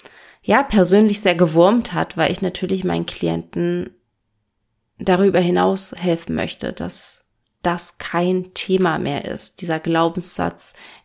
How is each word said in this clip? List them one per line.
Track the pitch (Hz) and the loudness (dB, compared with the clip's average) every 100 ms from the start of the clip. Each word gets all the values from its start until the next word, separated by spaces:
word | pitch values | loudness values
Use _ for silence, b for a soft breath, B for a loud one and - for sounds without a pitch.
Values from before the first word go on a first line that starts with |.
| B B B B | B B B B
ja, | - 226 | 0 2
persönlich | 277 208 175 202 214 208 | 4 4 6 6 4 4
sehr | 185 | 2
gewurmt | 170 170 160 180 240 - | 2 4 6 6 4 0
hat, | 165 - - | -4 -4 -2
weil | 160 | -2
ich | 180 | 0
natürlich | 180 - 180 190 | -4 -4 -4 -2
meinen | 180 170 170 | -2 -2 -4
Klienten | - 170 165 - 170 175 175 180 - _ _ _ _ _ _ _ _ _ - | -4 -4 -2 -4 -4 -2 -2 -6 -14 _ _ _ _ _ _ _ _ _ -6
darüber | 185 180 196 185 | 0 4 4 4
hinaus | 175 180 185 190 - | 2 4 2 2 -4
helfen | - 180 170 - | -4 -2 -2 -2
möchte, | - - - - | -4 -6 -6 -8
dass | - 175 - - - _ _ _ _ | -8 -6 -4 -4 -8 _ _ _ _
das | 175 170 - - | -4 -2 -4 -6
kein | - 170 180 185 180 | -6 -2 0 0 -2
Thema | - - 185 180 156 | -4 0 2 2 0
mehr | - 139 | -4 -6
ist. | - - - - | -8 -8 -10 -8
Dieser | 165 160 | -6 -4
Glaubenssatz, | 165 165 165 175 - - 170 - - - B B | -2 0 0 0 -4 -2 -4 -6 -10 -12 B B